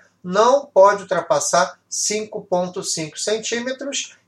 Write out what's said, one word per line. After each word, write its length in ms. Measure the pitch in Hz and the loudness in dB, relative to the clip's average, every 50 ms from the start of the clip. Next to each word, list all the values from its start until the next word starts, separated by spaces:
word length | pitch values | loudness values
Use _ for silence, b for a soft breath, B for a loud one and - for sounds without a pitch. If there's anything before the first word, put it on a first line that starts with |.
| B B B B - | B B B B -8
não 420 | 180 180 208 226 247 277 285 277 | -2 2 4 4 6 4 2 2
pode 360 | - - 185 190 202 202 190 | 2 6 6 8 8 6 4
ultrapassar 800 | - - 185 170 165 - 156 143 - - - 170 185 185 - _ _ - | -2 -4 -4 -2 0 0 0 0 0 2 2 2 2 0 -4 _ _ -10
cinco 520 | - - - - 214 214 214 - - 202 | -6 -4 -4 -2 -4 -4 -6 -8 -10 -12
ponto 420 | - - 185 180 185 180 - 196 180 | -6 -2 -2 -2 -2 -4 -6 -8 -8
cinco 340 | - - 165 156 151 - | -6 -6 -6 -8 -8 -10
centímetros 1000 | - - 208 214 226 220 - 233 233 240 254 262 - 277 277 269 - - - b b b | -8 -6 -4 -4 -4 -4 -6 -6 -6 -6 -6 -8 -8 -8 -8 -8 -8 -8 -10 b b b